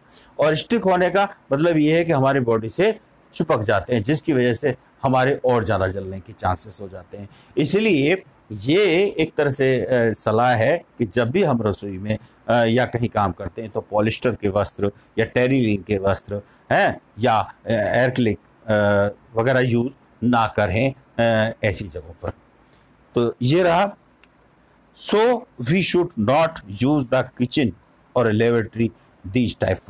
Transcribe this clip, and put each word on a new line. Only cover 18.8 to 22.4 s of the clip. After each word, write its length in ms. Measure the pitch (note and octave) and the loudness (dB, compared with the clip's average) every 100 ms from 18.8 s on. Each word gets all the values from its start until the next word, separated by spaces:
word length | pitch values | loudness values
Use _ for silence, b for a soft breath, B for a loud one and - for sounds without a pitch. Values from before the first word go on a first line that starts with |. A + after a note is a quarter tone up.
| G2+ G2+ G2+ - _ A2+ | 2 2 0 -4 _ -2
वगैरह 200 | A#2 B2+ | 0 2
यूज़ 340 | B2 A#2 B2 - _ _ | 2 0 -2 -8 _ _
ना 240 | A#2+ A#2+ A2 | 0 2 0
करें, 460 | - G#2 G2 C3+ C3+ _ - | 0 0 0 -2 -4 _ -2
अ, 360 | A#2 A2+ A2 - | 0 2 0 -2
ऐसी 240 | A2 F#2 G2+ | -4 -4 -8
जगहों 260 | D#2 D#2 | -12 -16
पर। 180 | - F2 - | -12 -10 -10